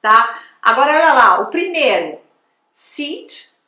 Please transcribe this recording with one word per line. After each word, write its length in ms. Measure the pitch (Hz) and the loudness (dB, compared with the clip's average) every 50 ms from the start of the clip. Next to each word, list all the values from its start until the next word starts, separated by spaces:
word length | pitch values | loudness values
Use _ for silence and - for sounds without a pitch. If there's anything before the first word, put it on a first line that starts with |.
tá? 400 | - 214 214 226 - 226 - - - - _ _ | 2 4 4 4 4 0 -4 -12 -18 -20 _ _
Agora, 320 | - 233 226 240 269 294 | -2 -2 0 2 2 2
olha 200 | 294 311 320 320 | 2 2 2 4
lá, 280 | 277 262 233 196 185 - | 4 4 4 4 4 2
o 60 | 208 | -2
primeiro, 720 | 233 - 339 359 381 339 320 294 247 196 175 160 151 151 - _ _ _ _ _ _ _ _ _ _ | -4 -4 -6 -6 -4 -4 -2 0 0 0 0 -4 -6 -12 -14 _ _ _ _ _ _ _ _ _ _
seat 800 | _ - - - - - 294 294 330 480 - - - - - - _ _ _ | _ -20 -16 -14 -12 -10 -10 -10 -10 -14 -14 -16 -16 -16 -16 -20 _ _ _